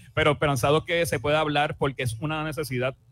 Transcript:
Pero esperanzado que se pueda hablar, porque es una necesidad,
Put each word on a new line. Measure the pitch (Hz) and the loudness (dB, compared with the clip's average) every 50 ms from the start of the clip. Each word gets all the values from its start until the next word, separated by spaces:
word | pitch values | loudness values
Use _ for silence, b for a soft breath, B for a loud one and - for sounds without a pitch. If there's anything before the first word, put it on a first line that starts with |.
| B B B | B B B
Pero | - 156 156 147 | 2 4 4 4
esperanzado | - 165 147 139 120 147 143 147 156 151 | 2 2 0 0 2 2 2 2 2 2
que | - 170 170 170 | 0 0 0 0
se | 165 165 147 | 0 -2 -2
pueda | - 147 147 156 | 0 0 2 2
hablar, | 156 151 147 147 147 156 156 | 2 2 2 2 0 0 0
porque | - 151 139 131 - 131 | -2 -2 -2 -2 -2 -6
es | 120 113 110 | -6 -6 -4
una | 156 151 156 156 151 | -4 -4 -4 -4 -4
necesidad, | 156 147 156 156 123 127 123 123 131 131 _ _ _ | -6 -6 -6 -6 -4 -2 -2 -2 -2 -4 _ _ _